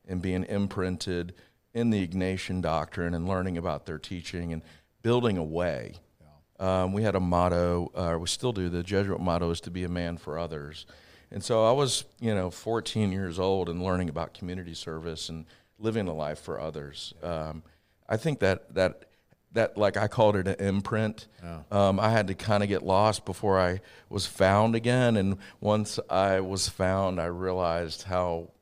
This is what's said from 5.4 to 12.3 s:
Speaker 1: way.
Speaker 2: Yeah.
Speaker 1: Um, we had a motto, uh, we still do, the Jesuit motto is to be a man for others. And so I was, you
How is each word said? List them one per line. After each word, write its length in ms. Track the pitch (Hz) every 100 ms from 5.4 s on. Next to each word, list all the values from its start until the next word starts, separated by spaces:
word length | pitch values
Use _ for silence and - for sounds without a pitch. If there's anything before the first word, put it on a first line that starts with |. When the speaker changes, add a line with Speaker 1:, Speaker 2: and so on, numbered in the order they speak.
Speaker 1:
way. 500 | 78 82 87 67 52 - _ _ 76 _ _ -
Speaker 2:
Yeah. 240 | 95 92
Speaker 1:
Um, 100 | 92
we 120 | 98
had 100 | 110
a 60 | 92
motto, 720 | 90 87 90 87 87 87 87
uh, 240 | - 87 82
we 80 | 90
still 260 | - 123
do, 160 | 101 90
the 140 | 87
Jesuit 380 | 87 98 98 87
motto 300 | 90 85 87
is 80 | 85
to 100 | 87
be 140 | 90
a 40 | 90
man 280 | 87 85 85
for 200 | - 78
others. 480 | 85 76 73 78 - - - - -
And 140 | 101
so 200 | - 110
I 60 | 110
was, 320 | 135 135 - - -
you 140 | 117